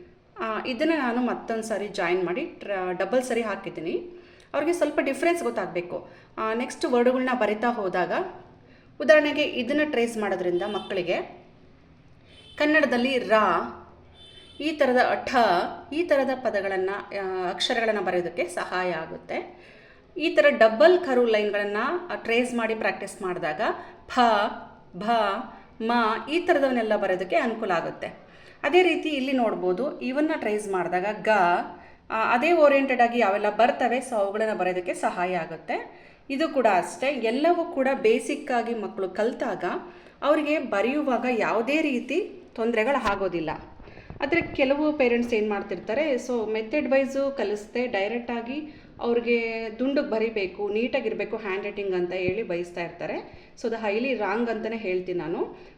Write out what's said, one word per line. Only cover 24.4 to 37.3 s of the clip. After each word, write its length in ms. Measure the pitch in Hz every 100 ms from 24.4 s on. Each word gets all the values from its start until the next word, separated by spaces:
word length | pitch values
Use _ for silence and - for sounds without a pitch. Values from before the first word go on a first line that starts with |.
| 226 - - - - 180
ಭ, 60 | 208 233 202 202 240 - - -
ಮ 100 | 226 240 220 220 240
ಈ 80 | 330
ಥರದವನ್ನೆಲ್ಲ 580 | 349 311 269 247 214 208
ಬರೆಯೋದಕ್ಕೆ 380 | 196 185 185 330
ಅನುಕೂಲ 360 | 254 220 214
ಆಗುತ್ತೆ. 540 | 170 151 - - - - - - -
ಅದೇ 200 | 294 349
ರೀತಿ 260 | 349 311 320
ಇಲ್ಲಿ 220 | 277 254
ನೋಡ್ಬೋದು, 680 | 262 220 175 180 185 277 -
ಇವನ್ನ 320 | 247 269 311 311
ಟ್ರೇಸ್ 360 | 226 208 202
ಮಾಡಿದಾಗ 340 | 185 165 180 202 196
ಗ, 80 | 214 214 175 185 - - - - -
ಆ, 220 | 220 214
ಅದೇ 180 | 240 302
ಓರಿಯೆಂಟೆಡ್ 500 | 349 294 277 269 247
ಆಗಿ 180 | 233 240
ಯಾವೆಲ್ಲ 300 | 208 202 208
ಬರ್ತವೆ, 480 | 208 240 226 247 247
so 180 | 262 220
ಅವುಗಳನ್ನ 440 | 196 208 220 190
ಬರೆಯೋದಕ್ಕೆ 340 | 180 180 180
ಸಹಾಯ 420 | 320 226 185 180 180
ಆಗುತ್ತೆ. 560 | 160 160 - 320 480 - - - -
ಇದು 200 | 269 320
ಕೂಡ 180 | 277 226
ಅಷ್ಟೇ, 340 | 185 175 - 262
ಎಲ್ಲವೂ 580 | 277 226